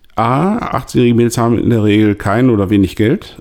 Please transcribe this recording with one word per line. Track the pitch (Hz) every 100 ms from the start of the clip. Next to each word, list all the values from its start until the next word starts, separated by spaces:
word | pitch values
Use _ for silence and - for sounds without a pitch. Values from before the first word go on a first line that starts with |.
| - -
A, | 113 131 180 214
achtzehnjährige | - - - 139 123 117
Mädels | 120 120
haben | 117 120
in | -
der | 113
Regel | 107 104 107 101
kein | - 104 127
oder | 110 95
wenig | 104 95 -
Geld. | 110 170 - -